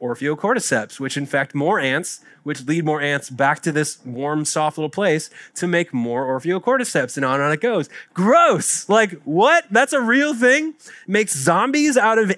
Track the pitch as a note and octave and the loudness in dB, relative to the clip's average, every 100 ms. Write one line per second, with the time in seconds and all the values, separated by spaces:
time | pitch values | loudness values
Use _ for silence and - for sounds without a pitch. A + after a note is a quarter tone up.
0 | B2 A#2+ C#3+ D3+ G3 B3 - A#2+ G#2+ - | -8 -4 -4 -2 -2 -2 0 -2 -2 -8
1 | C3+ C#3+ C#3+ C#3+ C3+ C#3+ D3+ G3+ C3+ C#3+ | -8 -6 -4 -2 -2 -2 0 0 0 -2
2 | F3+ - - _ C#3+ C#3+ B2+ E3 D#3 D3+ | -4 -12 -18 _ -10 -8 -4 -2 0 -2
3 | C#3+ C#3+ - B2+ C#3 D3+ E3+ D3+ D3 - | -2 -4 -6 -2 0 0 -2 -2 -4 -6
4 | B2+ A#2+ C#3+ D3+ D3 D#3+ D3+ D#3 D3+ F#3 | -12 -8 -4 -4 -2 -2 -4 -4 -6 -2
5 | G3+ D#3 - - - - F3 E3+ E3+ B2+ | 0 0 -4 -16 -18 -6 -2 0 -2 -4
6 | A#2 A#2+ C3 C3 E3 F#3 A#3 C4 A#3+ D#3 | -2 -4 -4 -4 -4 -2 0 -2 0 -2
7 | B2+ - C3 C#3 C#3+ D3+ B3 G3+ C#3 - | -2 -2 -2 0 0 0 0 -2 -4 -10
8 | - - G3 D#4+ E4+ F3+ - - - G#3+ | -10 -2 4 6 4 2 -2 -4 2 2
9 | G#3+ D#3+ C#3 E3 B3 E4+ E4 G#3+ C4+ C#4+ | 2 -2 -2 2 4 4 2 2 2 2
10 | A3+ B3+ D4 A#3+ B3 C#4 D#4 - - - | 2 2 2 2 2 2 0 -8 -18 -18
11 | - G3+ G#3 C#3 C3+ E3+ B3 C#4 D4+ B3 | -2 0 0 0 2 2 2 2 2 2
12 | A3 A3+ G#3 | 2 2 0